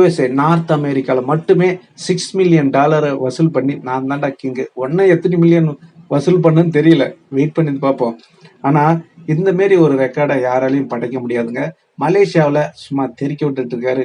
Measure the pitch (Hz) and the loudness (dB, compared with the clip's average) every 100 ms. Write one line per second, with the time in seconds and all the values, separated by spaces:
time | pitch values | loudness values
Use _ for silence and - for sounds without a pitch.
0 | 180 165 127 135 151 165 165 151 147 135 | 6 2 -2 0 0 0 0 -2 -2 -2
1 | 131 131 127 156 - 175 185 180 - - | -2 -2 0 -2 2 2 2 -2 -10 -12
2 | - 175 - 190 180 165 139 135 147 156 | -6 -4 -4 0 2 4 2 2 2 2
3 | 147 135 131 127 160 131 135 143 127 131 | 0 -2 -4 0 0 0 -2 -4 -6 -6
4 | 135 143 147 135 135 127 131 - 131 170 | -6 -4 -6 -6 -10 -8 -8 -8 -4 0
5 | 196 170 180 175 170 170 156 139 - - | 2 2 2 2 4 4 2 -4 -14 -18
6 | - 143 175 175 160 160 170 147 160 151 | -6 -4 0 2 4 2 2 2 4 4
7 | 127 - - 135 151 165 151 135 135 135 | 2 -6 -6 -2 -2 0 -2 -2 -2 -2
8 | 120 117 _ _ - _ 139 151 151 165 | -4 -6 _ _ -20 _ 0 2 2 0
9 | - - - 156 190 180 196 185 156 135 | -4 -14 -6 -2 0 2 2 4 4 2
10 | 127 - 143 139 127 127 131 139 123 120 | -2 -2 -2 0 0 0 0 -2 -4 -6
11 | 120 127 120 120 117 127 151 - _ - | -6 -8 -6 -4 -4 -6 -8 -10 _ -6
12 | 143 196 185 170 147 147 147 - - 139 | 0 2 2 2 2 0 -2 -8 -8 -6
13 | 131 - 143 147 147 135 120 120 123 131 | -6 -6 -6 -4 -4 -4 -6 -6 -4 -2